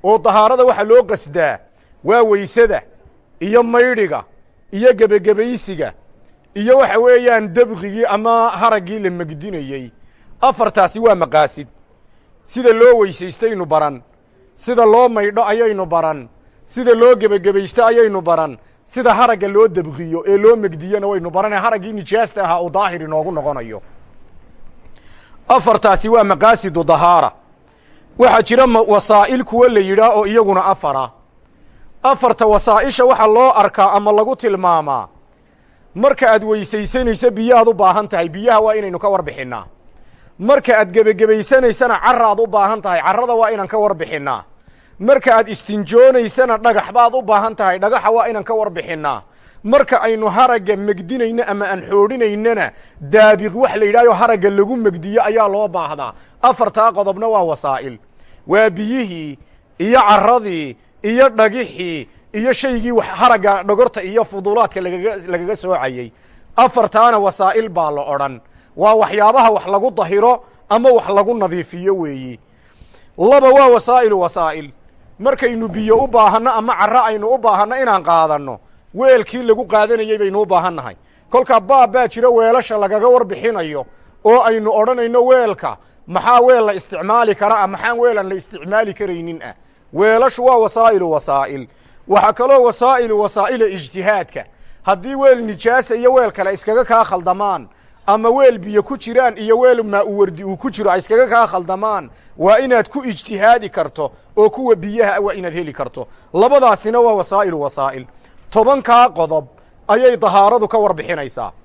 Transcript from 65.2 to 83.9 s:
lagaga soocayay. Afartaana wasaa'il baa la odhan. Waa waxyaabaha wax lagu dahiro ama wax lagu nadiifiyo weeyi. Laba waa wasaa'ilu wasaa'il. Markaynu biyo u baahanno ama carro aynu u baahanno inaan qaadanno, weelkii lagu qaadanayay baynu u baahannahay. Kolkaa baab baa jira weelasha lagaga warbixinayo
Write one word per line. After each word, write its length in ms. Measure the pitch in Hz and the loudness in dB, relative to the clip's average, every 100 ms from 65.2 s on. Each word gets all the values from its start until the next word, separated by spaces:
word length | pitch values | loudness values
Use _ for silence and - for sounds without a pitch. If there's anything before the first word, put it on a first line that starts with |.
| 175 | -8
lagaga 300 | 175 175 214 | -6 -6 -8
soocayay. 560 | 180 170 131 123 120 _ _ _ _ - | -4 -4 -4 -8 -14 _ _ _ _ 0
Afartaana 600 | 247 247 214 214 240 220 | 2 2 0 2 2 2
wasaa'il 500 | 196 180 190 214 220 | -2 0 -2 0 -4
baa 220 | 170 156 | -4 -4
la 120 | 147 | -4
odhan. 380 | 139 143 139 123 _ _ _ - | -6 -4 -6 -8 _ _ _ -2
Waa 180 | 202 | 2
waxyaabaha 560 | 220 202 208 208 262 226 | 2 0 2 2 4 2
wax 160 | 208 180 | 0 -2
lagu 240 | 196 247 | -2 -2
dahiro 540 | 208 170 202 226 240 - _ _ | -4 -2 0 2 0 -4 _ _
ama 200 | 214 262 | 2 4
wax 180 | 240 - | 2 2
lagu 260 | 202 208 | 0 0
nadiifiyo 640 | 233 185 175 160 175 190 196 | -2 -4 -4 -10 -6 -4 -4
weeyi. 420 | 156 135 127 120 _ _ _ _ - - _ - | -6 -10 -14 -16 _ _ _ _ -20 -20 _ -2
Laba 300 | 196 277 269 | 4 6 6
waa 180 | 277 262 | 6 6
wasaa'ilu 520 | 233 - 247 226 202 | 4 4 2 2 0
wasaa'il. 500 | 175 185 160 156 147 - _ _ _ - | -2 -2 -4 -6 -14 -20 _ _ _ -4
Markaynu 500 | 233 269 240 233 226 | -2 0 -2 -4 -6
biyo 280 | 180 214 226 | -6 0 2
u 80 | 269 | 4
baahanno 440 | 226 214 214 240 | 4 4 2 0
ama 240 | 226 226 190 | -2 -2 -2
carro 220 | 208 247 | 2 4
aynu 240 | 220 214 214 | 2 0 -2
u 40 | 262 | 0
baahanno 380 | 220 196 208 254 | 2 2 0 -2
inaan 200 | 254 190 | 0 0
qaadanno, 560 | 160 170 160 147 139 107 _ _ _ | 2 2 2 -2 -6 -14 _ _ _
weelkii 480 | 196 262 247 - 254 | 0 4 4 2 -6
lagu 240 | 240 220 196 | -2 -2 0
qaadanayay 520 | 214 214 233 220 214 | 0 0 -2 -2 -4
baynu 220 | 202 196 | -2 -2
u 60 | 202 | 0
baahannahay. 480 | 180 180 165 123 90 _ _ _ | 0 -2 -8 -14 -18 _ _ _
Kolkaa 300 | 254 254 226 | -2 2 0
baab 320 | 190 269 233 | 4 4 4
baa 140 | 247 240 | 2 -2
jira 200 | 226 247 | 0 2
weelasha 480 | 233 226 247 - 214 | 4 2 0 -2 -4
lagaga 300 | 196 214 240 | -2 0 4
warbixinayo 800 | 247 202 185 226 208 160 147 123 | 2 2 -4 -4 -4 -6 -8 -12